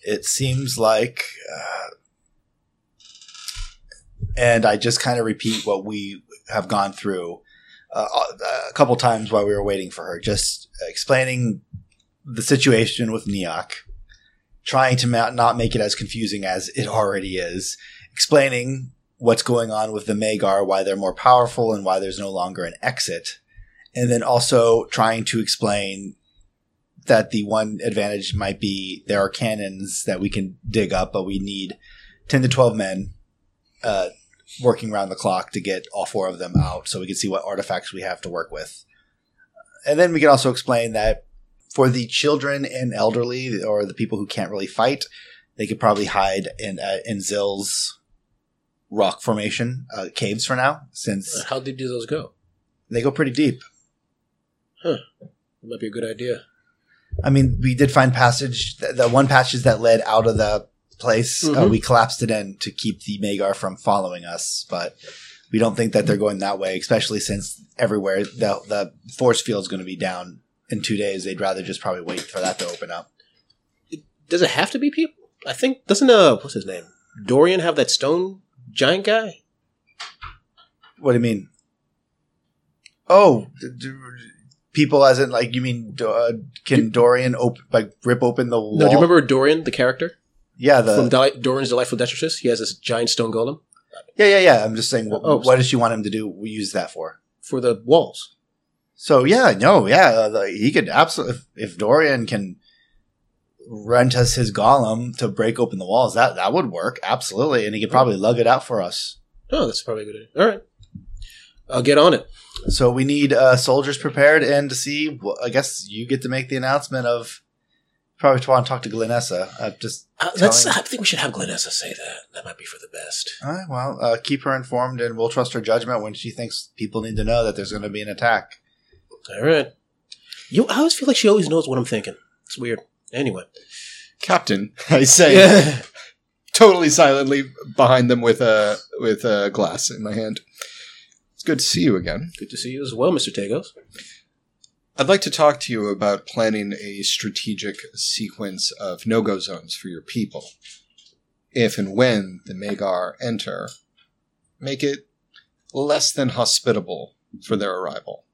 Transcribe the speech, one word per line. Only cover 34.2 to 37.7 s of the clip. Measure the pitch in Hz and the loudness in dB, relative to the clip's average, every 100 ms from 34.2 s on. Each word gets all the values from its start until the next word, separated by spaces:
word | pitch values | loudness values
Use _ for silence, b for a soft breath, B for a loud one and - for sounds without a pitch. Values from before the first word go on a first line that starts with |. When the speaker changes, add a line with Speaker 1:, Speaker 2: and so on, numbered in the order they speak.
| _ _ _ - | _ _ _ -2
Speaker 1:
working | 127 110 110 | 0 0 -4
round | 104 98 | -6 -8
the | 95 | -6
clock | 107 92 92 | -4 -4 -6
to | - | -8
get | 92 92 - | -6 -8 -8
all | 101 90 | -10 -8
four | 110 92 | -6 -6
of | 87 | -6
them | 90 87 | -2 -2
out | 143 90 - | -2 -6 -10
so | 101 | -10
we | 92 | -8
can | 98 | -8
see | 101 | -6
what | 95 | -6
artifacts | 95 98 - | -6 -8 -6